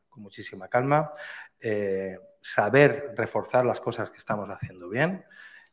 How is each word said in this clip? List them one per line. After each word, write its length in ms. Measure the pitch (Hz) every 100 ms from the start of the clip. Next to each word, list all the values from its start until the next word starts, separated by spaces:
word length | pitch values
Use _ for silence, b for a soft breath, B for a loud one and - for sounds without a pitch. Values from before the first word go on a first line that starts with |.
| _
con 120 | -
muchísima 460 | 101 - 104 98 95
calma, 460 | 123 135 147 156 B B B B _
eh, 580 | 117 104 101 95 95 92 - _
saber 720 | - - 104 135 143 - - -
reforzar 500 | 107 110 - 127 123
las 140 | 104
cosas 300 | - 113 101
que 80 | -
estamos 320 | - 107 98
haciendo 400 | 95 - 90 87
bien, 340 | 113 160 190 - B B B B